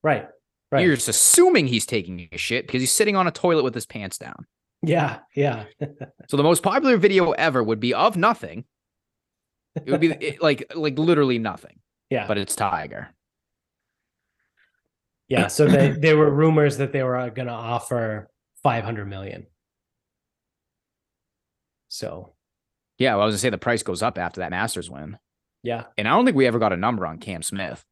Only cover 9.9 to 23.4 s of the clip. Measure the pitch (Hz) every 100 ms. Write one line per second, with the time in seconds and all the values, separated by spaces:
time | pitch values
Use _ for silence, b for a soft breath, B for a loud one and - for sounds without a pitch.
9.9 | 160 165 151 151 - 156 139 - 165 151
10.9 | 135 160 160 139 120 110 - - _ _
11.9 | _ _ 127 104 101 95 - 104 82 76
12.9 | - - _ _ _ _ _ _ _ _
13.9 | _ _ _ _ _ _ _ _ _ _
14.9 | _ _ _ _ 131 - - 147 139 139
15.9 | 139 160 151 151 139 160 156 147 139 139
16.9 | 139 127 127 123 113 123 113 113 120 -
17.9 | 120 113 107 104 _ _ _ 139 117 110
18.9 | 110 98 98 98 - - _ _ _ _
19.9 | _ _ _ _ _ _ _ _ _ _
20.9 | _ _ _ _ _ _ _ _ _ _
21.9 | - - 85 - _ _ _ _ _ _
22.9 | _ 131 104 104 104